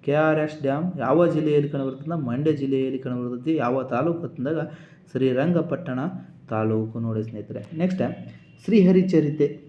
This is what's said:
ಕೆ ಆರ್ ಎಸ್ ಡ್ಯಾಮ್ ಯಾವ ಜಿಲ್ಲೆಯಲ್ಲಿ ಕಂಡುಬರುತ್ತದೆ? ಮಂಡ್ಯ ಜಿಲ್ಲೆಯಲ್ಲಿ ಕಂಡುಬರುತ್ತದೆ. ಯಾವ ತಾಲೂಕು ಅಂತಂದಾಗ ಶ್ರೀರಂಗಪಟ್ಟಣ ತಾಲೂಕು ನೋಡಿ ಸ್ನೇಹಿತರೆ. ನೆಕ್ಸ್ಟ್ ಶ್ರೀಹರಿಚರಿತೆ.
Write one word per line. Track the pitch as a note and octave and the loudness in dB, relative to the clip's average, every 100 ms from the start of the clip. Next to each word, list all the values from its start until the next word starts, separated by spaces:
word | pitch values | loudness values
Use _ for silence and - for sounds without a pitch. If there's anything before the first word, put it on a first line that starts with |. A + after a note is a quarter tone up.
ಕೆ | - | 0
ಆರ್ | D3 D#3 D#3 | 2 4 2
ಎಸ್ | D3+ - | 0 -2
ಡ್ಯಾಮ್ | C3+ C#3 F3+ D#3+ | -2 -2 -4 -4
ಯಾವ | B2 D3+ E3+ | 2 4 4
ಜಿಲ್ಲೆಯಲ್ಲಿ | D3+ D3+ D3 C#3+ | 2 2 2 2
ಕಂಡುಬರುತ್ತದೆ? | C#3+ C3+ C3+ D3 E3+ | -2 -4 -6 -6 -4
ಮಂಡ್ಯ | B2+ B2 D3+ | -4 0 0
ಜಿಲ್ಲೆಯಲ್ಲಿ | C#3+ C3+ C3+ C3 C3 | 0 0 0 0 -4
ಕಂಡುಬರುತ್ತದೆ. | C3 B2 B2 B2 C3+ | -6 -6 -6 -6 -2
ಯಾವ | D#3+ B2 C3 | 0 0 0
ತಾಲೂಕು | B2+ A#2+ D#3+ E3+ | -2 -2 0 -2
ಅಂತಂದಾಗ | E3+ - C3 D#3+ D#3 - - - - | -6 -6 -4 -4 -6 -12 -20 -20 -10
ಶ್ರೀರಂಗಪಟ್ಟಣ | B2+ C3 B2+ D#3+ E3+ - - - B2+ D#3 - - - - | 0 2 2 2 2 0 -6 -6 -6 -6 -8 -16 -20 -6
ತಾಲೂಕು | A2 A2 A2 A2+ A2+ | -2 0 0 -2 -4
ನೋಡಿ | A#2 A2 | -4 -4
ಸ್ನೇಹಿತರೆ. | A2+ G#2+ G#2 B2 - D#3+ | -6 -10 -10 -12 -10 -2
ನೆಕ್ಸ್ಟ್ | F3+ F#3 A#2+ - - - - - | -2 0 -4 -4 -14 -18 -20 -14
ಶ್ರೀಹರಿಚರಿತೆ. | - G#3+ F#3 F#3 F3+ E3 D3 D3 C#3+ - | 2 6 8 6 6 4 2 2 0 0